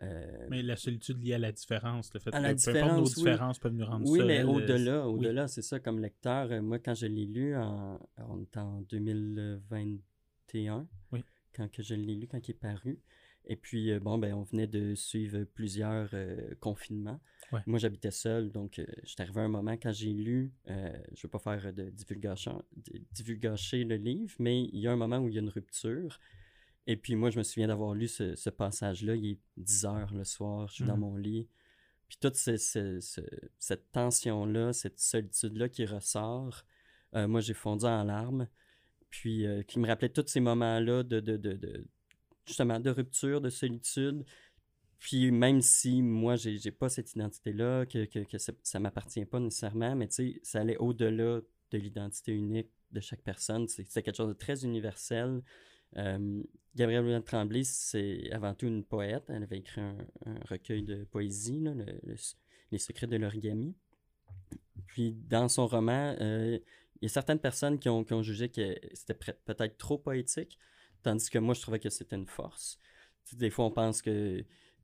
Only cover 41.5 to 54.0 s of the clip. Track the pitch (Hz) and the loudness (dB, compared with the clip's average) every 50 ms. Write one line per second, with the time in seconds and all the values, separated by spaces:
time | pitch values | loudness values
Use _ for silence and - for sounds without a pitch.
41.5 | 95 98 - - 101 - - - _ _ _ _ _ _ _ _ _ _ _ - | -4 -4 -6 -8 -8 -10 -12 -12 _ _ _ _ _ _ _ _ _ _ _ -10
42.5 | - - 131 120 113 113 120 135 127 131 131 131 - - - 139 143 147 143 127 | 0 2 2 4 4 2 2 2 2 2 0 0 -2 -2 0 2 2 2 0 0
43.5 | 127 - - 127 117 117 - - - 139 135 143 143 147 131 - - - - - | -2 0 -2 -2 -2 -2 -4 -4 -2 0 0 0 0 -2 -6 -8 -14 -20 -20 -20
44.5 | _ _ _ _ _ _ _ _ _ _ - - - 127 127 127 123 117 123 127 | _ _ _ _ _ _ _ _ _ _ -8 0 4 6 6 8 8 8 8 10
45.5 | 139 135 123 - - - - 127 127 127 127 120 113 110 113 117 123 117 113 110 | 10 10 8 8 6 6 6 4 6 6 6 6 6 4 6 4 4 4 2 0
46.5 | 104 101 - 104 - - 131 127 - - 113 - - 110 107 101 - - - 110 | -2 -2 -2 -4 -4 0 -2 0 0 -2 -6 -6 -4 -4 -4 -4 -4 -6 -8 -6
47.5 | 104 104 117 123 127 131 127 123 - 117 107 101 - 107 101 - - 98 - - | -2 0 2 2 2 2 0 0 0 -2 -2 -2 -2 -6 -6 -4 -6 -6 -6 -6
48.5 | 87 _ - - - 95 104 101 - 107 101 - - 113 101 - - 123 123 113 | -8 _ -8 -6 -2 0 -2 -2 -2 -4 -8 -6 -6 -6 -6 -2 -2 -2 -2 0
49.5 | - - - 104 107 113 113 120 135 135 110 98 - - 127 123 - - - - | -2 -2 -4 -2 -2 0 0 0 2 0 -2 -2 0 -2 -2 -2 -2 -6 -10 -4
50.5 | - 107 107 113 113 - 117 120 120 113 117 110 110 110 117 117 117 117 110 _ | -2 0 2 2 2 2 2 0 2 4 2 2 4 4 2 2 2 0 -2 _
51.5 | _ _ _ - - 104 101 104 110 110 101 101 - - - - 107 104 104 104 | _ _ _ -6 -4 -4 -4 -4 -6 -6 -6 -6 -8 -8 -4 -2 -2 0 0 0
52.5 | 110 113 113 - _ _ _ _ - 107 98 - 117 - - - 92 - - - | 0 -2 -4 -4 _ _ _ _ -8 -8 -8 -8 -10 -8 -6 -8 -6 -6 -4 -2
53.5 | 110 113 117 110 - - 98 - - 117 | 0 0 0 -2 -2 -6 -8 -4 -4 -2